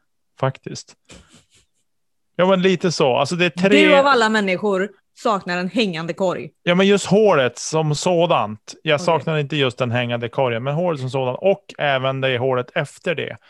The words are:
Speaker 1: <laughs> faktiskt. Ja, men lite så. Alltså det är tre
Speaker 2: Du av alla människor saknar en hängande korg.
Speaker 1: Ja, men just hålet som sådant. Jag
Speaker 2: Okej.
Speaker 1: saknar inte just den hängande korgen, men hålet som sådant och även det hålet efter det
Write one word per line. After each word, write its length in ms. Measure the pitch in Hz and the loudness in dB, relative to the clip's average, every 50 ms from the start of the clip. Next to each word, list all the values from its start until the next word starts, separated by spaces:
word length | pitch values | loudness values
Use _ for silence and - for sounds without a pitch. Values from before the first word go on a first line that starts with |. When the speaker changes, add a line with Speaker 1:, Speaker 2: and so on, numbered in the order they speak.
| _ | _
Speaker 1:
<laughs> 380 | _ _ _ _ _ _ - | _ _ _ _ _ _ -4
faktiskt. 560 | - 131 131 - - - 143 - - - - _ _ - - - - _ _ - _ _ _ _ _ _ _ _ _ _ _ _ _ _ _ _ _ _ _ | -4 -4 -4 -6 -12 -16 -14 -14 -16 -18 -20 _ _ -20 -20 -20 -20 _ _ -20 _ _ _ _ _ _ _ _ _ _ _ _ _ _ _ _ _ _ _
Ja, 100 | - 175 | 0 2
men 160 | 185 196 185 180 | 2 2 2 2
lite 300 | 190 185 165 - 180 147 | 2 2 0 0 -2 -2
så. 240 | - 165 135 120 | 0 0 0 2
Alltså 200 | 123 143 143 180 | 0 0 -2 -2
det 80 | 165 180 | -2 -2
är 40 | 175 | -2
tre 180 | - 175 180 196 208 294 - - | 0 0 2 4 4 6 6 6
Speaker 2:
Du 100 | 285 277 | 6 4
av 80 | 277 | 4
alla 220 | 285 269 240 226 214 | 4 4 2 2 2
människor 640 | 220 214 202 190 180 170 202 208 196 185 196 208 - _ _ _ _ - | 0 0 0 -2 -2 -2 -2 -2 -2 -2 -4 -6 -8 _ _ _ _ -6
saknar 400 | - 247 208 190 - 180 175 180 | -4 -2 -2 -2 -4 -6 -6 -4
en 100 | 180 185 | -6 -4
hängande 440 | - 247 226 190 165 160 165 165 165 | -2 -2 -2 -2 -4 -6 -8 -8 -6
korg. 360 | - 190 180 156 - 135 156 - _ - | -2 -2 -2 -2 -4 -8 -14 -16 _ -2
Speaker 1:
Ja, 120 | 175 175 | 0 2
men 120 | 180 196 | 4 4
just 200 | 196 202 190 - | 4 4 2 2
hålet 520 | - - 208 220 202 175 143 127 123 - - | 2 2 4 4 4 4 4 2 0 -2 -6
som 360 | - - - 156 160 151 147 | -8 -4 -2 -2 0 0 -2
sådant. 800 | - - 185 180 165 170 170 170 135 110 104 110 - _ - - - - | -2 0 0 2 2 2 2 2 0 0 -2 -6 -12 _ -20 -20 -8 -2
Jag 120 | 160 151 | 0 0
Speaker 2:
Okej. 100 | 139 180 | 0 2
Speaker 1:
saknar 340 | 175 165 156 - 160 160 151 | 0 0 0 0 -2 -2 -2
inte 180 | 147 135 156 | -2 -2 -2
just 220 | 151 135 127 - - | -2 -2 -2 -2 -2
den 120 | 131 120 | -4 -2
hängande 380 | 117 123 120 120 120 113 120 117 | -2 -2 -2 -2 -4 -6 -6 -6
korgen, 340 | - - 135 123 117 113 123 | -4 -2 -2 -2 -2 -4 -4
men 120 | 139 147 | -4 -4
hålet 260 | 160 180 180 165 135 | -2 -2 -4 -4 -4
som 100 | 131 127 | -6 -6
sådant 280 | 127 135 131 123 127 - - | -4 -4 -4 -4 -4 -2 0
och 220 | 190 196 - _ - - - | 0 0 0 _ -12 -6 -2
även 420 | 147 143 135 131 131 135 135 135 | 0 2 2 2 0 -2 -2 -2
det 180 | 131 135 131 117 | -2 -2 -2 0
hålet 320 | 127 135 127 123 123 - - | -2 -2 -2 -2 -4 -4 -4
efter 400 | 175 147 - - - - 185 165 | -6 -6 -6 -8 -10 -6 -6 -6
det 220 | 127 120 - - - _ | -6 -6 -10 -12 -14 _